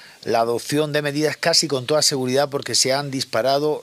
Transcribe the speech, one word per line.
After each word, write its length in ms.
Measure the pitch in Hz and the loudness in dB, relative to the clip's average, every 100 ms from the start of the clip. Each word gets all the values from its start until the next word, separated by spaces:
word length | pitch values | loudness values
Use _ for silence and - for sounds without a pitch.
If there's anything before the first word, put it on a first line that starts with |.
| - - | -20 -14
la 160 | - 117 | -2 0
adopción 540 | 117 117 - 147 151 | 2 -2 -2 -2 0
de 100 | 147 | -2
medidas 340 | 147 143 151 139 | -2 -2 -2 0
casi 300 | 170 165 160 | 0 2 0
con 200 | 139 123 | -2 0
toda 160 | 151 | 2
seguridad, 480 | - 143 127 127 143 | 2 0 0 2 0
porque 260 | 139 127 113 | -2 -2 0
se 160 | 131 | 2
han 180 | 135 143 | 0 -2
disparado 720 | 135 - 113 123 139 151 135 | -6 -2 0 2 2 0 -2